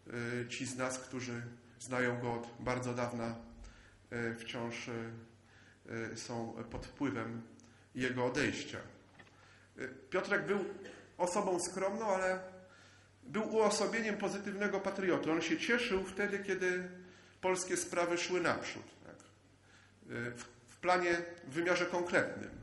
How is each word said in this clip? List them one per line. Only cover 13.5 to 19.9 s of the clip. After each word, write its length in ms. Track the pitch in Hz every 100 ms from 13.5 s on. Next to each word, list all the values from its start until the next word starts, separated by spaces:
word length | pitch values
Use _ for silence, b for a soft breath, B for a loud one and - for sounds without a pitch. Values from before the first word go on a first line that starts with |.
uosobieniem 640 | 220 208 202 196 226 220 196
pozytywnego 640 | 196 196 202 190 208 190
patrioty. 520 | 196 196 190 143 147
On 100 | 165
się 160 | - 160
cieszył 460 | - 240 - 190
wtedy, 340 | 190 - 202 196
kiedy 500 | 196 185 185 180 185 - B B B B
polskie 360 | 185 180 - 175
sprawy 420 | - 175 170 170
szły 220 | - 180
naprzód, 420 | 165 113 - - - - -
tak? 80 |
E, 1160 | - - - - - - - -